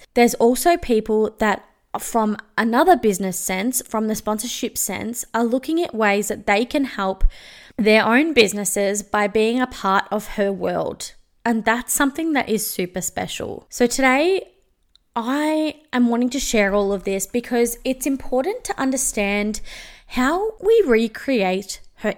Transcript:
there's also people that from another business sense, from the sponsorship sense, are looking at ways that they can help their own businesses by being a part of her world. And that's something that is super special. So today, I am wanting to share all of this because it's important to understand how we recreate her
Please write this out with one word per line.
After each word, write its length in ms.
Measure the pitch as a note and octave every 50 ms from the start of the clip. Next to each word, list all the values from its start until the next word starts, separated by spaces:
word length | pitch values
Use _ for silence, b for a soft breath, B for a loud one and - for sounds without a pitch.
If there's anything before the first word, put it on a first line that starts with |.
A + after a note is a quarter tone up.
| B B -
there's 220 | B3 A#3+ A#3+ A#3+
also 420 | - A#3 A#3 B3+ B3 - F4+ E4+ E4+
people 540 | F4 - A#3+ A3 G#3+ - G#3+ A3 G#3+ G#3+ - -
that 260 | A3 G#3+ G3 - - _ _ _ _ _ - -
from 380 | - - - A#3 A3 G#3+ G#3 - - _ - -
another 400 | A3 A#3 A3+ B3 D#4+ F#4 F4 B3
business 420 | - G#3+ F#3+ F3+ G3 F#3+ F#3 -
sense, 420 | - - F#3+ F#3 G3 B3 B3+ - - -
from 220 | - A3 A3 G#3+
the 60 | G#3+
sponsorship 640 | G#3+ - G#3+ G#3+ G#3 - A#3+ - - - A#3 - -
sense, 460 | - - F#3+ - - A3 A#3+ - - - -
are 120 | A3+ A#3+
looking 360 | A#3 A3+ C4 C4 - D#4+ E4
at 140 | F4 - -
ways 320 | G#3+ A3 G#3 G3+ G3+ G#3 -
that 180 | G3+ - -
they 200 | - G3+ G#3 A#3+
can 180 | A#3+ - D4+ C#4
help 400 | A#3+ - - G3 F#3+ F#3+ F#3+ - - B B B B B B B B B -
their 280 | G#3 G#3+ G#3+ A3 G3+
own 280 | - A3+ B3+ D#4 E4 D4
businesses 680 | A#3+ A3 F#3+ F#3+ G3+ G3+ - - G#3+ G3+ G3 G3+ G#3
by 280 | G3+ - - G#3 G#3 G#3
being 320 | G3 A3+ G#3+ A3 A#3 B3+
a 40 | B3+ B3
part 380 | - - - G3 F#3+ G3+ - -
of 240 | - G#3+ G#3+ - -
her 160 | - G3+ G3+
world. 640 | G3+ F3+ F3+ F#3 F3+ E3+ D#3+ - - - - - - - _ _ _ _ -
And 180 | A#3 A#3+ A3+ G#3
that's 300 | A3+ A3+ A#3+ A#3+ - -
something 400 | - D4 C#4 C4+ - D#4+ E4 D4+
that 160 | C4+ - -
is 200 | G#3+ G#3+ - -
super 300 | - - F#3 F3+ - F#3+
special. 640 | E3+ - - F#3+ F#3 F3 - - - - - - - _
So 180 | - - B3 A#3+
today, 580 | - - C4 C4 B3+ C4+ D#4 F4+ G4 F#4 - - _ _ _ _ _ _ _ _ _ _ _ _ -
I 600 | A#3 A3+ A#3+ C4 D4 D4+ D4+ D#4 D#4 D#4 D4+ - - _ - -
am 160 | B3 B3 A#3
wanting 220 | A#3 A#3 B3 B3+
to 80 | B3 C#4
share 340 | - - - A3 G3+ G3 F#3+
all 180 | G#3 G3+ G3
of 140 | G3+ G3 -
this 220 | G3+ G3 F#3+ F#3+ -
because 500 | - A#3+ A#3 - B3+ A#3 A#3+ A#3 A#3 - -
it's 200 | C4 C4 B3+ -
important 600 | D4+ C#4 C4 - - - B3 C4+ F#4 A4 B4+ -
to 120 | - G4 -
understand 840 | C4 C4 C4 B3+ - - - A3+ G3+ G3 G3+ G#3 G#3 G#3+ G#3+ - B B B B B B B B B B
how 500 | - - B3+ C4+ D#4+ F#4 G#4 A4 - -
we 240 | - G4+ A4+ A4+ G4
recreate 920 | C#4+ A#3 A3 A3+ A3 A3 - - - C4+ A#3 F#3+ F#3 F#3 F#3+ G3 - - - - - _ -
her 140 | - G#3 -